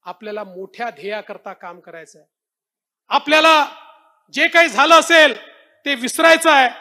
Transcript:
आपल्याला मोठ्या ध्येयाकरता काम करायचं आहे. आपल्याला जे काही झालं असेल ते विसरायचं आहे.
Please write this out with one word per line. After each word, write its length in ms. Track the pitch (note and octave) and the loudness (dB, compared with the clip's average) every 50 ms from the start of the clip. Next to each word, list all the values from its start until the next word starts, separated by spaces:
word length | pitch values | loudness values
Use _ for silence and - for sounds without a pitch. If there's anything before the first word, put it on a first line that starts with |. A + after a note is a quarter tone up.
| _ | _
आपल्याला 380 | F3+ F#3 _ A3 G#3+ G#3 G#3 G#3 | -18 -20 _ -16 -14 -12 -12 -14
मोठ्या 440 | F#3+ F3+ F3+ F#3+ F#3+ _ - A#3+ A#3 | -14 -16 -20 -20 -20 _ -12 -12 -12
ध्येयाकरता 600 | - - - G3+ G#3 G#3+ G3+ - G#3 F#3+ _ G3+ F#3+ | -12 -12 -14 -12 -12 -12 -12 -16 -20 -18 _ -20 -20
काम 260 | _ - F3+ F3 F3+ | _ -20 -20 -20 -20
करायचं 380 | D#3+ F3 E3 E3 D#3+ D3+ _ D#3 | _ -20 -20 -20 -20 _ _ _
आहे. 100 | D3+ _ _ _ _ _ _ _ _ _ _ _ _ _ _ _ _ _ | _ _ _ _ _ _ _ _ _ _ _ _ _ _ _ _ _ _
आपल्याला 560 | G#3+ C#4 C#4 C#4+ D4 D#4 D#4 D#4+ D#4+ D4+ C#4+ - - - - - _ _ _ _ _ _ _ _ _ | -4 -4 -2 0 0 2 4 4 2 2 0 -4 -8 -20 -20 -20 _ _ _ _ _ _ _ _ _
जे 140 | A#3+ D#4 E4+ | -4 -4 0
काही 200 | E4 E4+ E4+ D#4+ | 2 0 0 0
झालं 260 | A3 G#3 C#4 D#4 E4 | 0 -2 2 4 4
असेल 400 | D#4+ D4+ - E4+ E4 D#4 C#4+ A3+ - - - _ _ _ _ _ _ _ | 4 4 4 4 4 4 4 2 -4 -14 -20 _ _ _ _ _ _ _
ते 80 | C#4+ C#4+ | -8 -8
विसरायचं 560 | A#3+ A#3+ B3+ - - D#4+ E4 E4 D#4+ D#4+ E4 | -8 -8 -10 -4 0 4 4 4 4 2 2
आहे. 180 | D4+ C#4 C4 A#3+ B3 - | 2 2 2 0 -2 -10